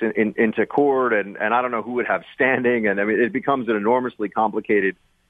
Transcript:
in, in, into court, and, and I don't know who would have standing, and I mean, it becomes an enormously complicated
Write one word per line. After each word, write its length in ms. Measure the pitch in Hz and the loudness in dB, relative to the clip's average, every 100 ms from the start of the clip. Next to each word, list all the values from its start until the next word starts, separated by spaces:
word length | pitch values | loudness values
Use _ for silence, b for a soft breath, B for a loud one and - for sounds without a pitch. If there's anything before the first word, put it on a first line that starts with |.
in, 100 | 110 | -2
in, 220 | - 107 98 | 0 0 2
into 280 | 113 107 104 | 0 0 -2
court, 460 | - 143 131 127 | 2 2 2 2
and, 220 | 107 98 - | 0 -2 -4
and 160 | 107 | -2
I 80 | 117 | 0
don't 80 | 127 | -2
know 100 | 117 | -4
who 80 | 104 123 | -4 -4
would 120 | 104 | -2
have 160 | 95 - | -2 -4
standing, 540 | - 131 127 120 120 107 | -2 0 2 2 2 2
and 120 | 98 | 0
I 40 | |
mean, 160 | 104 107 | 0 2
it 120 | 117 | 0
becomes 340 | 117 139 139 113 | -2 -2 -2 0
an 80 | 107 | 0
enormously 540 | 104 127 123 - 104 | 2 0 -2 -6 -6
complicated 680 | - 110 101 - 104 95 92 _ _ _ | 0 0 0 0 0 0 -4 _ _ _